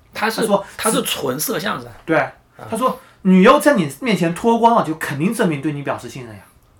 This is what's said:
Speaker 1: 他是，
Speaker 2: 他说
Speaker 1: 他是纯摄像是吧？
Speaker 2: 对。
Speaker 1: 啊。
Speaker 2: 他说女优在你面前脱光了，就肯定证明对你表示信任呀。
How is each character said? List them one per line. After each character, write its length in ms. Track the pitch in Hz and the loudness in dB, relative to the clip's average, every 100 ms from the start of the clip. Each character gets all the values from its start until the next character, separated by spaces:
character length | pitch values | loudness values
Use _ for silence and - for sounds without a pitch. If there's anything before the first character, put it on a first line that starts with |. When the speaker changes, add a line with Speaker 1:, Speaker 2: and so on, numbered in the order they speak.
| _ | _
Speaker 1:
他 160 | - 214 | -6 -4
是， 120 | 220 | -2
Speaker 2:
他 60 | 220 | 0
说 180 | 196 - - | 0 -2 -6
Speaker 1:
他 120 | 311 | -2
是 120 | 285 | -2
纯 360 | - - 139 131 | -2 -4 -4 -4
摄 200 | 208 185 | -4 -6
像 200 | 185 - | -6 -8
是 60 | 120 | -10
吧？ 60 | - - | -12 -2
Speaker 2:
对。 120 | 156 | 0
Speaker 1:
啊。 140 | 131 - _ - 117 | -2 -6 _ -20 -10
Speaker 2:
他 80 | - | -2
说 220 | 262 - - _ | -2 -4 -12 _
女 200 | 190 185 | 4 6
优 160 | 202 294 | 8 6
在 140 | 294 | 4
你 180 | 254 151 - | 2 0 -4
面 140 | 262 180 | -4 0
前 180 | 165 | -2
脱 240 | 170 233 226 | -2 0 4
光 180 | 233 226 | 4 2
了， 80 | |
就 120 | 156 156 | 0 -4
肯 240 | - 139 | -6 -4
定 140 | 180 | -2
证 160 | 233 202 | 0 -2
明 120 | 147 | -2
对 120 | 147 | -6
你 80 | 143 | -6
表 160 | 139 117 | -6 -8
示 100 | 123 | -10
信 180 | 120 117 | -16 -16
任 100 | 104 | -18
呀。 60 | - _ _ _ | -20 _ _ _